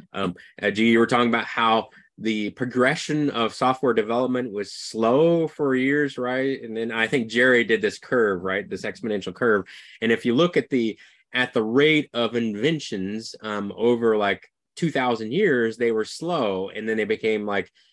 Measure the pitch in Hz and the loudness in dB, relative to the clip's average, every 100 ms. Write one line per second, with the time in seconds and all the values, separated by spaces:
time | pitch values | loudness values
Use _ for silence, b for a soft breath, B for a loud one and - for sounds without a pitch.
0 | - - 95 87 B - 104 101 113 113 | -12 -6 -6 -6 B -4 -2 2 4 6
1 | 113 120 120 117 104 - 117 110 - b | 4 4 2 0 -2 0 2 2 0 b
2 | b - 107 107 104 - 123 123 123 160 | b -8 -4 -2 -4 -6 -4 2 2 0
3 | - 151 143 117 110 - 127 127 127 113 | -2 -2 0 0 -2 0 0 2 0 2
4 | 107 117 127 127 123 101 98 - - 110 | 0 0 0 -2 -4 -8 -8 -12 -10 0
5 | 113 131 165 170 156 - 143 127 131 147 | 2 4 4 2 0 -2 -2 0 2 0
6 | 143 - 123 127 135 135 117 110 113 113 | -2 -4 -4 -2 -2 -4 -8 -6 -4 -2
7 | 110 139 110 117 127 123 110 110 101 - | 0 0 0 2 6 4 4 2 0 -4
8 | - 127 107 92 92 95 90 95 107 - | -2 2 2 0 -2 -4 -4 -8 -8 -8
9 | 117 104 - 87 120 104 92 B B B | -6 -4 -6 -2 2 2 0 B B B
10 | 113 113 123 120 175 156 120 131 113 - | 0 0 2 2 2 2 0 0 -2 -4
11 | b b _ 123 127 120 110 123 151 156 | b b _ -4 -2 0 0 4 4 4
12 | 135 117 117 120 113 104 135 160 - 104 | 0 -2 -2 0 -2 -2 -2 -2 -4 -6
13 | 95 107 113 - 107 104 101 - 113 120 | -4 -6 -10 -12 -8 -6 -6 0 2 2
14 | 117 107 101 95 - _ _ - 165 139 | 2 2 0 -2 -8 _ _ -4 -2 0
15 | 127 113 110 151 208 123 117 110 117 110 | -2 -2 -2 0 2 2 0 0 0 0
16 | 107 - 165 170 110 92 95 104 110 110 | -2 -6 -4 -2 -2 -2 -6 -6 -4 -2
17 | 104 110 110 107 104 101 92 b b | -2 -2 0 -2 -2 -4 -4 b b